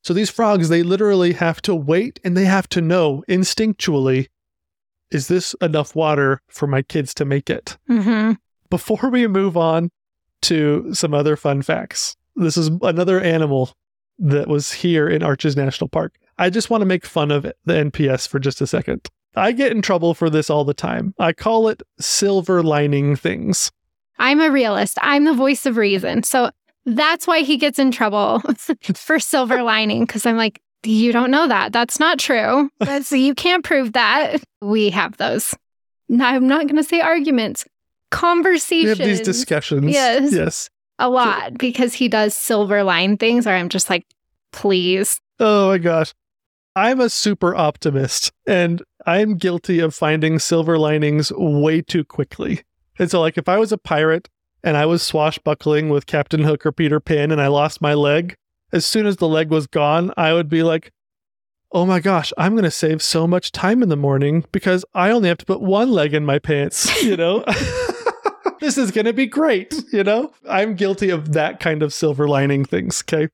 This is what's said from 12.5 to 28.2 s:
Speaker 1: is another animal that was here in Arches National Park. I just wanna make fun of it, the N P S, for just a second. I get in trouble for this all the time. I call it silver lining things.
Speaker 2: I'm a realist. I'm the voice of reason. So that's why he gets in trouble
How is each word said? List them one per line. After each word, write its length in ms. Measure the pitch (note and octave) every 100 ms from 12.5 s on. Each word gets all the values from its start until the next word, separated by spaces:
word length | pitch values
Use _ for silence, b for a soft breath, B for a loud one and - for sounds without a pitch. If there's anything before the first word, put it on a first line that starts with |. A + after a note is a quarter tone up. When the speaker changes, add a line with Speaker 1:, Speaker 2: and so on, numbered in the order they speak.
| F3
Speaker 1:
is 140 | D#3 E3+
another 380 | F#3 E3+ F3+ F#3
animal 520 | F3+ D#3+ D3+ C3+ B2+ _ _ _ _ -
that 300 | D#3+ C#3+ -
was 240 | D3 -
here 360 | - F3 E3 D3+
in 140 | D#3
Arches 340 | D#3+ C3+ D#3
National 320 | C#3 C3+ - -
Park. 280 | D#3+ - _ _ -
I 100 | F3+
just 220 | G#3 -
wanna 140 | A3+
make 200 | F#3+ F3+
fun 240 | - E3+ D3
of 160 | C#3+
it, 120 | - -
the 120 | - E3
N 140 | D3
P 180 | - C#3
S, 160 | C3
for 140 | - C#3
just 200 | C#3 -
a 60 |
second. 420 | - - - B2 - _ _
I 160 | - G3
get 200 | B3 C#4
in 120 | A3+
trouble 320 | G3 F3+ E3+
for 160 | E3 E3
this 180 | D#3 D3+
all 140 | D3+
the 80 | C#3+
time. 400 | C#3 - A#2 F#3+ -
I 120 | E3+
call 360 | - A3 A3+ A3
it 160 | G#3 - -
silver 640 | - - G3+ G3 F3 F3+
lining 520 | D#3+ D3 D3 C#3+ C#3+
things. 560 | C#3+ E3+ G#3 G#3+ F#3 - _ _ _ _ -
Speaker 2:
I'm 200 | B3+ D4
a 80 | D#4+
realist. 480 | C#4 A3+ G3+ G#3 -
I'm 220 | - C#4+
the 80 | D4
voice 320 | B3 C4+ C4 C4+
of 100 | A#3
reason. 460 | G#3 F#3+ F3+ G#3
So 260 | - C4 A#3+ _ _ _ B3
that's 400 | A#3 D4+ E4+ -
why 140 | E4
he 140 | C#4
gets 220 | C#4+ D4 C#4+
in 140 | C4+
trouble 500 | A#3+ A3 G#3